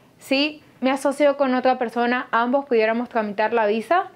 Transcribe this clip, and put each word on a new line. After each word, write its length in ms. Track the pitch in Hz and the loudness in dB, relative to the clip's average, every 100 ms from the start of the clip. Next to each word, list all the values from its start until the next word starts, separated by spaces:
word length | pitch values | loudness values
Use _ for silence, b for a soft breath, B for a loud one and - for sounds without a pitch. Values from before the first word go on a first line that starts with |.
| B B | B B
si 440 | - 269 294 302 _ - | -2 0 0 -4 _ -6
me 100 | 254 | -2
asocio 460 | 277 285 269 294 277 | 0 -2 2 2 2
con 180 | 262 254 | 0 2
otra 220 | 254 254 | 2 0
persona, 500 | 233 240 240 247 262 | -2 -2 -2 -2 -2
ambos 340 | 233 240 277 277 | -2 0 0 0
pudiéramos 420 | 233 220 226 240 | 2 2 0 -2
tramitar 460 | 233 214 208 214 | -4 -4 -2 -2
la 120 | 233 214 | 0 0
visa 460 | 220 214 349 370 | 0 0 0 0